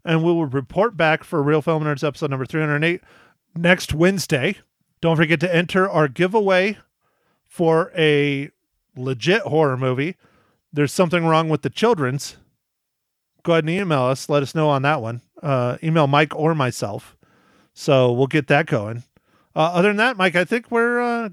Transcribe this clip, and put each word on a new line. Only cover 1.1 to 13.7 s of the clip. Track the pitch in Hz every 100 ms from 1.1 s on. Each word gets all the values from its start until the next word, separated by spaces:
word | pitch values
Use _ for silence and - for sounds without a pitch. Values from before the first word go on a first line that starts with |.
| 156
for | - 170
Real | 143 156
Film | 156 160
Nerds | 151 143 156
episode | - 151
number | 135 127
three | 160
hundred | 151 147
eight | 165 180 _ - _ _ _ 170
next | 175 185 -
Wednesday. | 151 175 196 - 139 120 - _ _ _ -
Don't | 165 160
forget | 160 160
to | 175
enter | 170 175 190 196
our | 175 151
giveaway | 120 180 220 196 185 196 202 _ _ _ _ _ _ _
for | - 165 160 180 185
a | 156 147 143 139 143 _ _ _ _ 135
legit | 131 127 127 214
horror | 160 151 147 127
movie. | 131 127 151 185 _ _ _ _ _
There's | 143 147
something | - 180 175
wrong | 165 160 160
with | 151
the | 135
children's. | - 226 202 127 139 - - _ _ _ _ _ _ _ _ _ _
Go | -
ahead | 165
and | 156